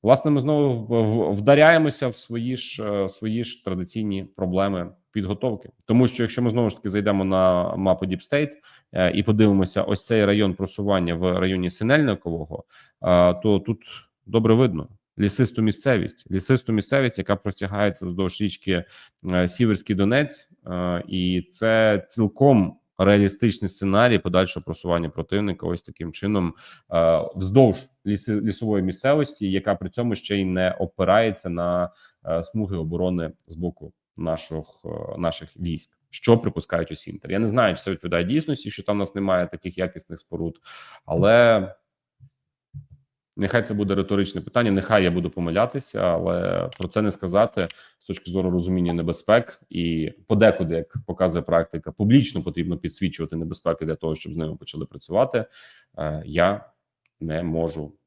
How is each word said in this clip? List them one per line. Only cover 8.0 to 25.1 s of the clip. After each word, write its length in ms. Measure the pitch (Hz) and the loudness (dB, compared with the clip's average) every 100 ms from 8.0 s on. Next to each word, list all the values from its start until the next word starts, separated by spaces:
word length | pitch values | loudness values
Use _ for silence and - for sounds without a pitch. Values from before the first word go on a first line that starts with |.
| 95 | 0
Deep 260 | 92 - | -6 -2
State, 200 | 143 147 - _ _ _ | -2 -2 -6 _ _ _
е, 200 | - 90 | 0 2
і 100 | - | 2
подивимося 600 | 101 107 110 98 92 - | 2 4 6 6 2 -2
ось 240 | 92 98 - | -2 -4 0
цей 180 | 113 | 2
район 300 | 101 104 101 | 4 4 2
просування 600 | 87 95 - 101 98 85 | 0 -6 -6 0 0 0
в 240 | 85 90 90 | 0 0 0
районі 300 | 92 92 90 | 0 0 -4
Синельникового, 960 | - 110 147 143 98 87 82 78 80 - _ _ _ | -4 0 2 2 -2 -4 -8 -8 -12 -16 _ _ _
е, 320 | - 87 90 | 2 6 6
то 240 | 90 110 101 | 4 2 0
тут 280 | 95 113 - - _ _ - | 0 -6 -8 -20 _ _ -2
добре 280 | 110 113 | 0 4
видно 340 | 113 127 82 69 - _ - | 4 4 0 -10 -16 _ -2
лісисту 440 | 101 - 123 - | -2 2 0 2
місцевість, 680 | 110 101 139 117 - - - | -2 0 0 0 -2 -10 -8
лісисту 420 | 95 - 131 - | -6 0 0 2
місцевість, 460 | 110 95 139 131 104 | -2 0 0 0 -2
яка 180 | 92 101 | -2 -2
простягається 680 | - 92 98 101 101 - 90 | -2 -8 -8 0 0 -2 -8
вздовж 340 | 87 92 - | -2 -4 -2
річки, 440 | 104 - - 90 87 - - _ 92 | -6 -4 -2 -2 -4 -18 -20 _ -2
е, 160 | 90 90 | 0 0
Сіверський 480 | - 117 98 - 98 | 2 2 2 -2 0
Донець, 540 | 98 127 151 - - _ - | 2 2 0 -6 -20 _ -10
е, 380 | 90 90 87 - | -6 -2 -4 -4
і 400 | 92 90 90 87 | -2 0 0 -4
це 540 | - 113 110 110 104 - | -4 0 4 4 2 -2
цілком 680 | - 107 - 139 123 90 - _ _ | -2 -2 4 6 6 2 -4 _ _
реалістичний 680 | 95 101 101 95 117 95 95 | 4 6 4 2 0 0 -6
сценарій 500 | - 98 98 120 110 | -4 0 4 4 4
подальшого 460 | 92 90 92 - | 2 0 0 -4
просування 440 | 90 82 90 85 | -10 -8 -2 -2
противника 580 | 82 | -2